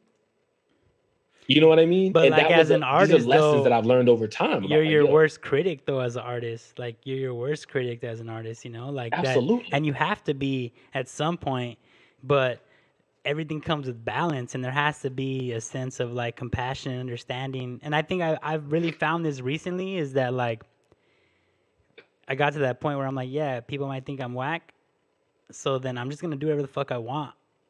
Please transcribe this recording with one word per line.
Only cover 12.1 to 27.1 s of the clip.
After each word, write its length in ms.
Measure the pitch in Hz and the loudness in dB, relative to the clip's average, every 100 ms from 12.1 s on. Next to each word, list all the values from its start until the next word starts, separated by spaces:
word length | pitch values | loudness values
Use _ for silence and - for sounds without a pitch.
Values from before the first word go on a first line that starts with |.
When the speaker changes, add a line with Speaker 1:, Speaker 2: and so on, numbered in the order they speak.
| _ | _
Speaker 2:
but 420 | 131 143 131 113 _ _ _ _ _ _ 147 | -2 0 0 -4 _ _ _ _ _ _ -6
everything 340 | 151 160 156 | -6 -6 -8
comes 260 | 151 156 135 | -4 -4 -4
with 160 | 117 | -8
balance, 520 | 117 113 170 143 123 | -6 -2 -2 -2 -6
and 100 | 131 | -8
there 80 | 127 | -4
has 280 | 135 147 147 | 0 0 -2
to 100 | 139 | -8
be 420 | 131 135 131 127 | -6 -4 -4 -4
a 80 | 113 | -6
sense 400 | - 135 127 - | -8 -8 -8 -6
of, 140 | 123 | -6
like, 200 | 120 120 - | -4 -6 -8
compassion 560 | 120 - 127 135 139 | -6 -4 -4 -6 -6
and 80 | 127 | -8
understanding. 760 | 127 120 - 127 135 131 127 123 | -8 -10 -8 -8 -6 -8 -8 -10
And 120 | 151 | -2
I 60 | 147 | -2
think 220 | 160 185 | -2 -2
I, 160 | 165 156 | -2 -2
I've 300 | 147 160 143 | -4 -6 -2
really 180 | 156 170 | -2 -2
found 320 | 156 156 170 165 | -2 -2 0 -2
this 160 | 135 | -4
recently, 560 | 127 151 185 180 190 190 | -4 -6 -6 -6 -6 -6
is 160 | 147 | -2
that, 180 | 131 127 | 0 0
like, 300 | 127 120 113 - _ _ _ _ _ _ _ _ _ _ _ _ - _ _ - | 0 -2 -4 -10 _ _ _ _ _ _ _ _ _ _ _ _ -20 _ _ -10
I 80 | 135 | -2
got 180 | 147 | 0
to 60 | 147 | 0
that 200 | 135 120 | -2 -2
point 160 | 156 143 | -4 -4
where 100 | 135 | -4
I'm 80 | |
like, 140 | 135 127 | -6 -6
"Yeah, 300 | 139 151 123 | -6 -4 -6
people 260 | 117 143 139 | -8 -8 -8
might 200 | 135 127 | -8 -10
think 120 | 139 | -10
I'm 120 | 123 | -8
whack, 400 | 123 135 165 - _ _ _ _ _ _ _ _ | -6 -6 -6 -10 _ _ _ _ _ _ _ _
so 280 | - 147 131 | -8 -4 -2
then 200 | 131 123 | -4 -6
I'm 100 | 123 | -8
just 140 | 143 | -8
gonna 140 | 175 143 | -6 -4
do 100 | 151 | -2
whatever 160 | 147 | -2
the 60 | 139 | -4
fuck 220 | - 139 | -6 -6
I 60 | 123 | -6
want." 380 | 113 | -6